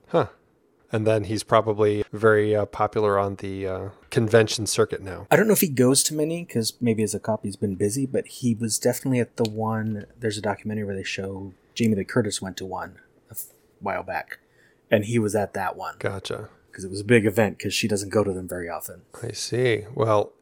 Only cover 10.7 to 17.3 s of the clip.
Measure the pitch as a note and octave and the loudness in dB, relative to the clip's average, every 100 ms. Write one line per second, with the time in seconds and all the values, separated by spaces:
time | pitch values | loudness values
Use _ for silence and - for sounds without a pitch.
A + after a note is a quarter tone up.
10.7 | G#2+ G2+ G2 F#2+ - F#2+ G2 G2 - _ | -4 -4 -6 -6 -8 -8 -8 -12 -16 _
11.7 | - A2+ G2+ F#2+ C3 G#2 - F#2+ F#2 F#2+ | 0 2 2 0 0 0 -4 -8 -10 -10
12.7 | F2+ E2+ - _ _ _ - - _ _ | -8 -10 -14 _ _ _ -14 -14 _ _
13.7 | _ G2 F#2 F#2 F2 - - _ _ _ | _ -6 -6 -6 -8 -8 -16 _ _ _
14.7 | _ _ A2 G#2 A#2+ G#2 G#2+ G2 - F#2 | _ _ 2 2 0 2 0 -2 -2 -6
15.7 | - - - - F#2+ - - G#2+ _ _ | -6 -10 -6 -6 -6 -8 -10 -10 _ _
16.7 | - F#2 G2 G#2 A#2+ G#2 | -14 -10 -8 4 6 6